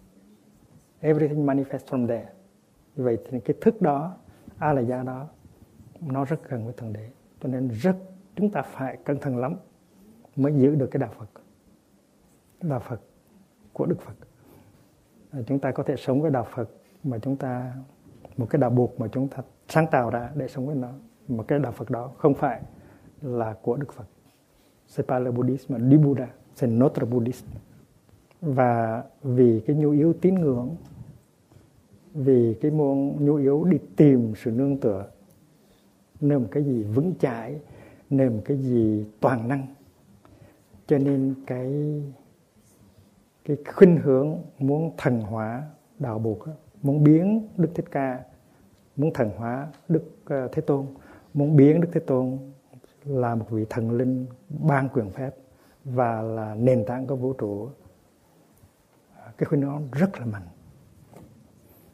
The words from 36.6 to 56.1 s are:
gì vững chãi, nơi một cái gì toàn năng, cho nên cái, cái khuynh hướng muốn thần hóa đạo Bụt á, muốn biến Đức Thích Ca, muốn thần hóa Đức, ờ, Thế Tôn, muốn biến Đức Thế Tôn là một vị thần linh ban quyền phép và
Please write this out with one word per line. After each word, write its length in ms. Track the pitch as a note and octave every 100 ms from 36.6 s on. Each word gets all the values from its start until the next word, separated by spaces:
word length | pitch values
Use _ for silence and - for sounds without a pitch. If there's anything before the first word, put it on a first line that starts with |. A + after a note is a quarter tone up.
gì 200 | C#3+ B2
vững 300 | G#2 A2+ F3 E3+
chãi, 400 | D3 A#2 A2+ D3 - - - - -
nơi 200 | C3+ C3
một 120 | G#2+ -
cái 120 | C#3+
gì 480 | C3 B2 A2 G#2+ G#2+ -
toàn 280 | C3 B2+ A#2
năng, 200 | C#3 C3 - - _ _ - - - - _ _ - -
cho 100 | D3
nên 380 | C#3 C#3 C3+ C3+ -
cái, 540 | B2+ B2+ C#3+ D3 D3 C#3+ B2+ _ _ _ _ _ _ _ _ _ _ _ _ -
cái 120 | C#3+ - -
khuynh 220 | F#3+ D#3+
hướng 440 | B2+ C3 D3 D#3+ - -
muốn 340 | C3+ D3 E3 E3
thần 240 | D3 A#2+
hóa 420 | G#2 A2 A2 A#2+ D3+ - _ -
đạo 200 | C3+ A2
Bụt 260 | A2+ G#2 D#3
á, 80 | D#3 - -
muốn 220 | C#3 D3
biến 440 | D3 D#3 F#3+ A3 G#3+ -
Đức 120 | D#3+ -
Thích 160 | D#3+
Ca, 320 | D3 C3+ B2+ - - _ _ _ _ _ -
muốn 180 | D3+
thần 180 | D3 A2+ G2+
hóa 300 | A#2 B2+ D3 - -
Đức, 140 | D#3 - - -
ờ, 220 | C#3 B2+
Thế 100 | -
Tôn, 240 | D3+ C#3+ C3+ - - - -
muốn 220 | D3 C#3+ D3+
biến 260 | C#3 D#3+
Đức 80 | E3+
Thế 60 | E3+
Tôn 380 | - C3 B2+ C3+ C#3 - _ - - _ C#3+
là 300 | C3+ A#2+ A#2
một 100 | G#2
vị 160 | A2+ A2
thần 220 | - A2+
linh 340 | A#2+ B2+ B2+ B2+ - -
ban 400 | D3 D3 C#3 C3+
quyền 200 | B2+ G2+
phép 220 | - C3+ - - _ _ _
và 380 | C#3 B2+ B2